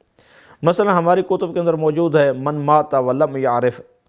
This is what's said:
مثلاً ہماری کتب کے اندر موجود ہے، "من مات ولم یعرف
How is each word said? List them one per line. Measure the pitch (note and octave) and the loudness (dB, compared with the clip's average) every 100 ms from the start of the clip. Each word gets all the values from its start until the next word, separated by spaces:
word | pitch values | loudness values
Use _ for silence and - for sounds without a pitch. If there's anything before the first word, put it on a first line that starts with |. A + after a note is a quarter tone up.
| _ _ _ _ - _ | _ _ _ _ -20 _
مثلاً | D#3+ F3+ G#3 F3+ | 0 2 2 2
ہماری | E3+ F3+ | 2 0
کتب | F#3 F#3 F3+ | 0 -2 -2
کے | E3+ | -2
اندر | E3+ | -2
موجود | D#3+ D#3 D#3 E3+ D3+ | 0 -2 0 0 2
ہے، | C#3 | 2
"من | C3 C#3 D3+ | 0 -4 -4
مات | C#3+ D3+ D3 | 0 2 2
ولم | C3+ B2+ C3 D3+ C3+ | 0 0 0 -2 0
یعرف | C3 A#2+ B2 - - _ | -2 0 -2 -4 -12 _